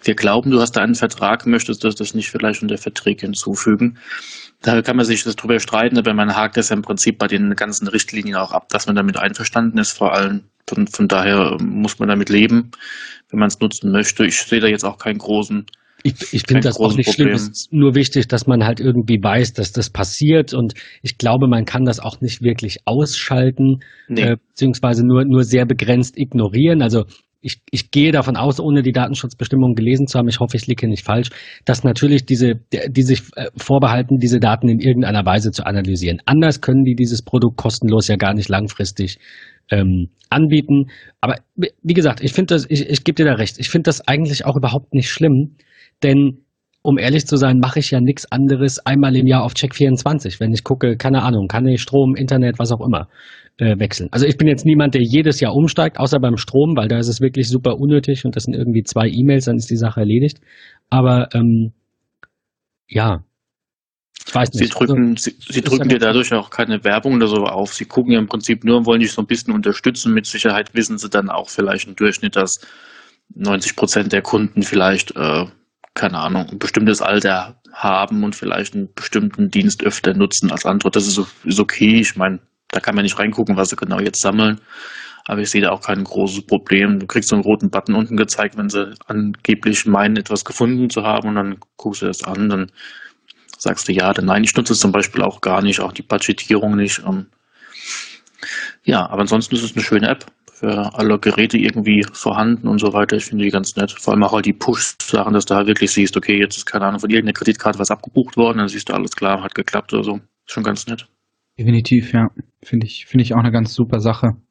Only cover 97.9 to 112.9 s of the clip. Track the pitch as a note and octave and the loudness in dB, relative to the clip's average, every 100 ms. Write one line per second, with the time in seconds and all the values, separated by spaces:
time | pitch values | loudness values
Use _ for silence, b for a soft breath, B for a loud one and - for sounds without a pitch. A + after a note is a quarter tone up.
97.9 | B B B B B B B B B - | B B B B B B B B B -2
98.9 | A2+ F2+ G2+ G#2 A2 A2 A#2+ A2+ - - | 0 -2 -4 0 0 0 -4 -4 -6 0
99.9 | G#2+ A2+ C3 - _ _ _ G#2+ G#2 G#2 | 0 2 -2 -8 _ _ _ -4 -4 -6
100.9 | - G#2+ G#2 A2 G#2+ A2 A#2 G#2 A2 G#2 | -2 0 2 0 0 2 2 0 0 2
101.9 | G#2 G2+ - G#2 G#2 A2+ A#2 A#2 G#2 G#2+ | 2 2 -4 -4 0 0 0 0 0 0
102.9 | G2+ G#2 G#2+ - G#2+ G2+ G2 F#2+ - G2+ | 0 0 -2 -4 -2 -2 -2 -4 -4 -6
103.9 | - - G#2 G2+ G#2+ G2+ G2 - A2+ - | -4 0 2 2 2 -2 -2 -2 -2 -4
104.9 | - - A2 G#2 G#2 - G2+ G2+ G#2 G2 | -8 -4 -2 2 0 2 0 2 2 2
105.9 | - F#2+ G2 - G2+ G2+ - - G#2+ G2 | 2 0 0 0 -2 -2 -12 -8 -4 -2
106.9 | G2+ G#2 A2+ A2 - - G#2+ G#2+ G2+ G2 | -2 0 0 0 -2 -2 0 -2 -2 -4
107.9 | G#2+ - - B2 - A#2 A2+ G#2 G2+ - | -4 -2 -2 0 2 2 2 -4 -6 -6
108.9 | G2 G2 - G2 G2 G2 - G2 G#2 - | -4 -4 -4 -2 -2 -4 -8 -6 -6 -4
109.9 | A2 G#2 G2+ _ _ - - G#2+ G2+ - | -4 -4 -8 _ _ -12 -6 -4 -4 -8
110.9 | A#2 - _ _ _ _ - A#2 A#2 A2+ | -12 -14 _ _ _ _ -2 2 2 4
111.9 | B2 A2+ A#2 A2+ - - _ - A#2+ G#2+ | 2 2 0 0 -4 -20 _ -4 -4 -4